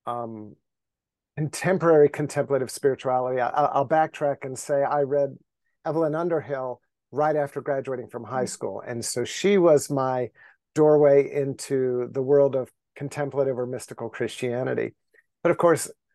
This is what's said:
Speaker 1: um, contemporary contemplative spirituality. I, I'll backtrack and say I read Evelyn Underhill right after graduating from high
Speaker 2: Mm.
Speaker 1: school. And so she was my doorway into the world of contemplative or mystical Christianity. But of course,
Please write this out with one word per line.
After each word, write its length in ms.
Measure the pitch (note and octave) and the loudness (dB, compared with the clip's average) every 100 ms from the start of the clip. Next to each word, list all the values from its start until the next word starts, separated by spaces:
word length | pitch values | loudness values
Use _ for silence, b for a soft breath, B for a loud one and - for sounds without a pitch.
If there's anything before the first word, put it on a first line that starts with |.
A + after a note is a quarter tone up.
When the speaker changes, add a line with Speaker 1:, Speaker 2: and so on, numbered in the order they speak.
Speaker 1:
um, 520 | - A#2+ A#2 A2 G#2 - _ _ _ _ _ _ _ - | -8 -6 -8 -10 -16 -20 _ _ _ _ _ _ _ -6
contemporary 720 | D3+ - F3 F#3 E3 D#3 C#3+ | -6 -2 -2 2 4 6 6
contemplative 640 | - D3 D3 C3+ C#3 B2 | 2 -6 -4 -2 -2 -2
spirituality. 680 | - C#3 C3 C#3 B2+ B2+ B2+ | -2 -2 0 -2 -2 0 -2
I, 100 | A#2+ | -2
I'll 360 | D3 C#3+ C#3 C#3 | 0 0 0 0
backtrack 520 | D#3 D#3+ - D3 C3+ | 2 0 0 -4 -4
and 160 | C3+ C3 | -8 -10
say 240 | - C#3+ | -4 0
I 200 | C#3 D3 | 0 0
read 340 | C3+ C#3+ C#3 - _ _ _ _ E3 | 0 0 -2 -6 _ _ _ _ -4
Evelyn 300 | D#3 D#3 D#3 | -2 0 -2
Underhill 640 | E3+ D#3+ C3+ C3+ B2 B2 _ _ _ | -2 -2 -4 -6 -6 -10 _ _ _
right 240 | B2+ D3+ D3+ | 0 0 0
after 240 | C#3+ C#3+ | -2 -6
graduating 480 | C3 C3+ C3 B2+ A2+ | -4 -4 -4 -8 -8
from 160 | A#2+ | -12
high 220 | A2 C3 B2 | -6 -4 -4
Speaker 2:
Mm. 20 | |
Speaker 1:
school. 340 | - G#2+ G2 | -6 -8 -8
And 200 | - A#2+ | -10 -8
so 180 | A#2 B2 | -6 -6
she 340 | A#2 - G3 G3+ | -6 -2 2 4
was 320 | E3+ D3 - | 6 4 2
my 420 | C#3 C3 B2+ A#2+ b b b _ | -2 -2 -2 -4 b b b _
doorway 580 | D#3 D3+ D3+ D3 C#3+ C#3 | 2 6 6 8 6 4
into 760 | C#3+ C#3 C3 - C3+ B2+ B2 B2 | -2 -4 -6 -4 -2 0 -2 -4
the 120 | C3+ | -4
world 340 | C3 C#3+ C#3 C3 | 2 4 4 0
of 120 | A#2+ _ _ - | -6 _ _ -12
contemplative 600 | C#3+ D3 C#3+ C#3 C3+ B2 | -10 -6 -6 -2 -2 -2
or 100 | B2+ | -6
mystical 420 | B2 - A#2+ A2+ | -8 -12 -12 -10
Christianity. 880 | - A#2 - B2+ A#2+ C3 A#2+ - - _ b b _ | -6 -6 -4 -6 -4 -4 -4 -4 -8 _ b b _
But 80 | F3 | -2
of 40 | E3+ | 4
course, 320 | E3+ D#3 - - _ | 4 4 0 -14 _